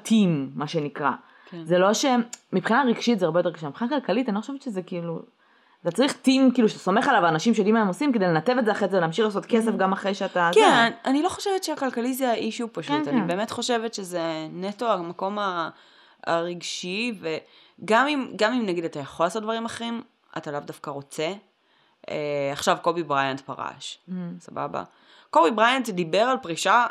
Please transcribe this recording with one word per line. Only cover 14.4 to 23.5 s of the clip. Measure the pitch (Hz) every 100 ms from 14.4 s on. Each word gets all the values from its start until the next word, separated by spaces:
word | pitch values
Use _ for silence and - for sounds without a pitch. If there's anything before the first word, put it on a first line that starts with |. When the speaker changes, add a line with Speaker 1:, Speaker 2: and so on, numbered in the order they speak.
| 156
Speaker 2:
נטו | 165 190 208 240
המקום | 190 170 175 233 311
ה-, | 196 175 160 - _ _ _ _ -
הרגשי, | 170 175 175 - - 180 196 240 196
וגם | 160 156 - _ _ - - 220 277
אם, | 294 240 190
גם | 214
אם, | 247 208
נגיד, | 175 165
אתה | 151
יכול | 135 - 170
לעשות | 220
דברים | 214 226 226
אחרים, | - 233 233 - _ _ 160
אתה | 156
לאו | 143
דווקא | 147 151 156
רוצה. | 143 139 - 160 202 _ _ _ _ _ _ -
אה, | 151 147 143 139
עכשיו | 143 - 170
קובי | 175 170
בריינט | 151 139 135 147
פרש. | -